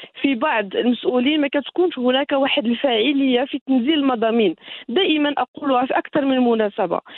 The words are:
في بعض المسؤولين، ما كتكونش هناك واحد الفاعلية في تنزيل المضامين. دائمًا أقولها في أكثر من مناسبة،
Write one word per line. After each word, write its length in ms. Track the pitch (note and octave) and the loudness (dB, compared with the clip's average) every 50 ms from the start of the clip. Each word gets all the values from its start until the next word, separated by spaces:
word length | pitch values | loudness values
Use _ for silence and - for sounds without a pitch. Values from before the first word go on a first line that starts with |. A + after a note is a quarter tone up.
| - - _ - - | -20 -20 _ -4 -2
في 120 | C#4 C#4 | 0 0
بعض 420 | A3 B3+ D#4 B3+ A3+ G#3+ F#3+ F#3 | 0 0 0 0 -2 -2 -2 -2
المسؤولين، 640 | - - A#3+ B3 - - - B3+ B3+ B3 C#4 D4+ D#4 | 0 0 0 0 0 0 0 0 2 2 2 2 2
ما 80 | C#4+ C#4+ | 0 0
كتكونش 500 | - C#4+ B3+ - - - F4+ F4+ - C4 | 0 -4 -4 -2 -2 0 0 0 0 0
هناك 340 | A#3+ B3 B3+ C4 C#4+ - C#4+ | 0 0 2 0 0 0 0
واحد 340 | C4+ C4+ C4 - D4 G#3+ | 0 0 0 0 0 0
الفاعلية 800 | A#3 A#3 A3+ - C#4 A#3+ G#3+ G#3+ C#4+ D4 C#4 C#4 C4 B3+ A#3+ B3+ | 0 0 0 0 0 0 2 2 2 2 2 2 2 2 2 0
في 140 | C4+ - C#4 - | -2 -6 -8 -2
تنزيل 280 | - C4 C4 A3+ C4+ E4 | 0 0 2 2 2 2
المضامين. 600 | D4+ C#4 C4+ B3+ A3+ A3 A3+ A3 A#3+ A3 F3+ D#3+ - - - - - - - | 2 2 0 0 2 0 2 2 2 2 2 0 -2 -8 -18 -18 -16 -12 -8
دائمًا 460 | A3+ B3+ D4 - D#4 D4+ D4 D4 C#4+ - | -6 -4 -2 0 0 0 0 0 -2 -2
أقولها 480 | B3 - _ - C#4+ C#4+ C4 B3 B3+ | -4 -6 _ -6 -4 0 0 0 0
في 120 | B3+ - - | 0 -2 -4
أكثر 260 | - - - D#4 C#4 | -4 -4 -4 -2 0
من 140 | C#4 C4 B3+ | 0 2 2
مناسبة، 640 | B3+ A#3+ A#3 A3+ A3 G3+ - - G3+ F3 E3+ - - - - | 2 2 2 2 0 -2 -2 -4 -2 -2 -2 -4 -6 -8 -14